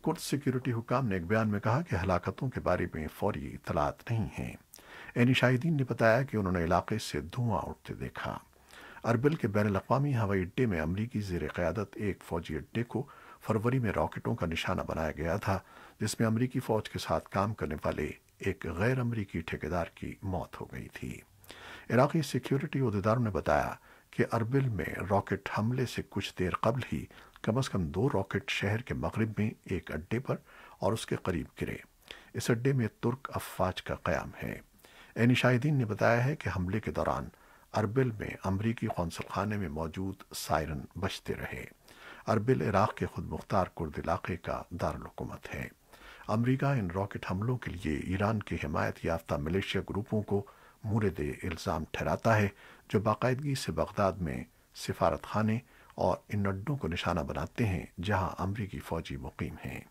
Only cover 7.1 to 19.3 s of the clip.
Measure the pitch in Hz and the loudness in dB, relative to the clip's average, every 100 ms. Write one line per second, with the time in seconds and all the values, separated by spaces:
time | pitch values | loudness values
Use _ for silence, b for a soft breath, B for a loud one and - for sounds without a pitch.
7.1 | 76 80 127 120 92 - - - - 64 | -6 -4 -2 0 0 -2 -8 -10 -8 -8
8.1 | - 62 52 - B B B B B - | -6 -6 -8 -12 B B B B B 0
9.1 | 117 139 156 113 104 104 95 - 123 143 | 4 4 2 2 4 4 2 2 2 2
10.1 | 127 101 98 90 - 123 87 78 95 117 | 2 2 2 0 2 2 2 0 0 -2
11.1 | 107 101 85 76 - 87 82 101 - 104 | -2 -2 -2 -2 0 0 0 -4 -4 -4
12.1 | 85 - 85 80 78 - 113 117 110 135 | -4 -4 -6 -4 -6 -4 -4 -2 -4 -6
13.1 | B B B - 110 113 131 110 78 78 | B B B 0 2 2 2 0 0 0
14.1 | - - 117 85 82 - 90 - - 80 | -2 -4 -2 -2 -2 -2 -2 -2 -2 -2
15.1 | 73 82 95 - 95 B B B B 107 | -2 -2 -2 0 -2 B B B B -6
16.1 | - 113 110 127 131 - 107 - 92 - | 0 2 2 0 -2 0 0 0 -6 0
17.1 | 80 - 101 101 110 78 73 87 78 76 | -2 0 0 0 0 -4 -2 -2 -2 -4
18.1 | - _ _ 98 90 - 82 110 131 120 | -6 _ _ -4 -2 -4 0 2 2 0
19.1 | 113 98 | -2 -4